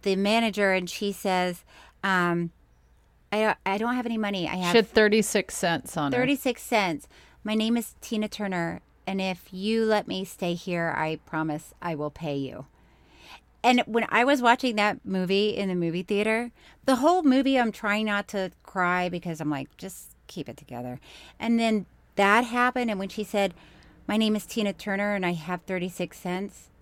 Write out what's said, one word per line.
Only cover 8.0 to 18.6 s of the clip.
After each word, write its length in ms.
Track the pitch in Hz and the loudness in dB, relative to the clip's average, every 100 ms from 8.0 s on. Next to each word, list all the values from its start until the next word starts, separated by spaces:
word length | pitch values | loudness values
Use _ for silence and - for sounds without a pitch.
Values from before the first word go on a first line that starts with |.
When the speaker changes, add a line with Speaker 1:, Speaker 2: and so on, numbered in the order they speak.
Speaker 1:
Tina 260 | - 220 214 | -6 -4 -4
Turner, 540 | - 208 185 170 175 _ _ - | -4 -4 -2 -4 -6 _ _ -6
and 160 | 190 | -4
if 320 | 190 180 - | -2 -6 -10
you 320 | 185 196 226 220 | -6 0 2 2
let 220 | 214 - | 2 0
me 180 | 185 185 | -6 -6
stay 300 | - 175 175 | -4 -4 -4
here, 400 | - 175 165 - | -4 -2 -2 -2
I 220 | 156 156 - | -2 -4 -8
promise 480 | 160 160 151 - - | -6 -4 -6 -10 -12
I 140 | 175 | -8
will 160 | 156 151 | -6 -6
pay 260 | 147 165 143 | -6 -6 -4
you." 300 | 135 - 135 _ - _ _ - - - _ _ | -6 -10 -16 _ -20 _ _ -20 -20 -20 _ _
And 180 | 233 247 - | 4 4 2
when 180 | 220 226 | -2 2
I 140 | 214 | 2
was 200 | 247 285 | 4 4
watching 320 | 240 240 262 208 | 4 4 2 0
that 280 | 208 - | 0 -2
movie 460 | - 190 180 196 214 | -4 -2 0 2 2
in 200 | - 196 | 0 -2
the 40 | 180 | 0
movie 280 | 170 165 | -2 -2
theater, 480 | 175 202 214 220 240 _ - - - | -2 0 0 0 -2 _ -20 -8 0
the 120 | 254 | 4
whole 260 | 285 359 | 6 6
movie 340 | 311 262 269 269 | 6 4 4 2
I'm 140 | 233 | 2
trying 340 | 214 214 208 214 | -2 -2 0 0
not 220 | 202 208 | -2 -2
to 240 | 208 190 - | -4 -6 -8